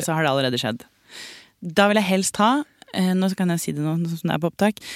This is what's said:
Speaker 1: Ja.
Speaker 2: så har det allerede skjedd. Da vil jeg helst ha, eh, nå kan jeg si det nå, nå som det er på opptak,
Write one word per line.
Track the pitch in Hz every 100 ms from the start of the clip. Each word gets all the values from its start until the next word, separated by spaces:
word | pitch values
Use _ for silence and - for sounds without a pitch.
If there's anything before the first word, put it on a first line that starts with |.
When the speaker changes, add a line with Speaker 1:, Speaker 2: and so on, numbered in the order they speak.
Speaker 1:
Ja. |
Speaker 2:
så | 170
har | 160
det | 156
allerede | 135 131 123
skjedd. | 117 117 - _ _ - - - - _
Da | 175 160 202
vil | 214
jeg |
helst | 185 190 190 -
ha, | 214 277 294 _ -
eh, | - 185
nå | 185 190 190
kan | 180
jeg | 170
si | -
det | 147
nå, | 151 165
nå | 165
som | 165 170
det |
er | 160
på | 165
opptak, | - 208 - -